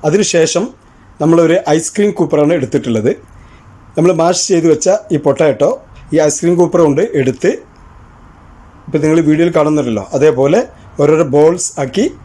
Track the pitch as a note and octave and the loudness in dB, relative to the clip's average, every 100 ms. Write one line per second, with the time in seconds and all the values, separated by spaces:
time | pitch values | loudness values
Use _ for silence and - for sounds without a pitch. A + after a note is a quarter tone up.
0 | D3+ F3+ G#3 E3+ D#3+ F3 A3 - - - | 0 0 0 0 0 -2 -6 -10 -20 -20
1 | - - D#3 E3 E3 F3 F#3 D#3 D#3+ - | -20 -4 2 2 2 0 0 -2 -2 -2
2 | G#3 - D#3 D3+ D3 E3+ B2 C#3+ C3 A2 | -2 -2 -2 0 0 0 -2 -4 -2 -2
3 | A2+ - - - - - - - - - | -2 -4 -10 -20 -20 -20 -20 -20 -10 -2
4 | E3+ E3 E3 F3+ - F3 E3 D3+ F3+ G#3 | 0 2 0 0 0 0 2 2 0 -2
5 | - D#3 D3 C#3 D#3 C3 D3 F3 - - | -2 -2 -2 0 0 2 -2 -2 -10 -20
6 | - D3 D3+ D3 E3+ F3 F3 F3 D#3+ C#3+ | -4 0 0 0 -2 2 2 2 2 2
7 | A3 D3 C3 B2 F3+ D#4 - - - - | 0 0 -2 0 -2 -4 -10 -20 -20 -20
8 | - - - - - - - - - D#3 | -20 -20 -20 -20 -20 -20 -20 -20 -6 -2
9 | D#3 D#3+ D3+ D#3 F3 E3 D3+ D3+ B2 G#2+ | 0 2 2 2 0 0 0 0 -2 -4
10 | F#2+ C#3 D3+ B2+ C#3 F#3+ B3+ - - - | -4 0 0 2 0 0 -2 -12 -18 -2
11 | C#3+ D#3 D#3 C#3+ D#3 F3+ - - C3+ F#3 | 0 2 2 2 2 0 -8 -8 -6 -2
12 | D4+ - | -4 -6